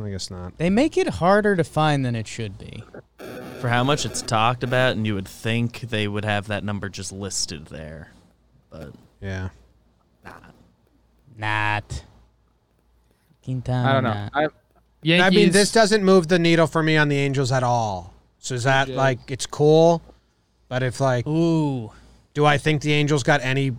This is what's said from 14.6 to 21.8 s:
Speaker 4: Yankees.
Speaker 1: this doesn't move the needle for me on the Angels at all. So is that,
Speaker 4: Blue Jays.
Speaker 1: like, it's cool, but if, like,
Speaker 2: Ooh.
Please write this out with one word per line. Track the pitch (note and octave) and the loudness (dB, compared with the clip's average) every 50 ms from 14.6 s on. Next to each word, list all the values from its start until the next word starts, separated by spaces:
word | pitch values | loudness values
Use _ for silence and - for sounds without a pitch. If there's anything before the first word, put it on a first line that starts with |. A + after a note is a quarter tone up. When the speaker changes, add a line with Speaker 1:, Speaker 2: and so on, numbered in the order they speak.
| _ _ _ _ _ _ _ _ - | _ _ _ _ _ _ _ _ 0
Speaker 4:
Yankees. | D#3 E3 F3 F3+ G3 F#3 G#3 G#3 G3 E3 | 2 4 4 4 4 6 6 6 6 6
Speaker 1:
this | G3+ G3+ - | 4 4 4
doesn't | - A3+ A3+ F#3+ A3 A3 F#3+ | 4 4 4 4 4 2 4
move | F#3+ F#3+ F#3+ E3 | 6 6 6 4
the | D3+ F#3 F3 | 4 2 2
needle | E3+ E3+ E3 D#3+ E3 | 4 4 4 4 2
for | - - E3 | 2 2 0
me | D#3 D#3 D#3 | 0 2 4
on | D#3 D3+ D3 | 4 2 2
the | C#3+ | 2
Angels | C#3 C#3 C#3 C3+ C#3 C3+ B2 | 0 0 0 0 -2 -2 0
at | C3+ C3 B2+ | 0 0 0
all. | A#2+ A#2+ A#2+ A2+ G#2+ F#2+ F2+ F2 F#2 - _ _ _ _ _ | 0 0 0 -2 -2 -4 -6 -10 -12 -20 _ _ _ _ _
So | - - C3 | -10 -8 -6
is | A#2+ A#2 | -2 0
that, | C3+ C3+ C3+ C3+ | 2 2 2 0
Speaker 4:
Blue | C3+ B2+ | 0 -2
Jays. | |
Speaker 1:
like, | C3 C3+ C3+ B2+ B2 - - | 0 0 0 0 -2 -6 -12
it's | C3+ - - | -10 -10 -10
cool, | - - - D3 D3+ D#3 D#3+ E3 E3+ E3+ E3 - - - _ _ _ _ _ _ _ _ _ _ | -8 -2 2 4 6 6 6 6 6 4 2 -2 -10 -20 _ _ _ _ _ _ _ _ _ _
but | - B2 B2+ | -8 -6 -4
if, | B2+ B2+ - - | -4 -2 -2 0
like, | C3+ C3+ B2+ A#2+ A#2 | 0 0 0 0 -2
Speaker 2:
Ooh. | D3 D#3 D#3+ E3 E3+ E3 D#3+ D#3 C#3+ C3+ B2+ | -2 0 0 2 2 2 2 0 0 -2 -6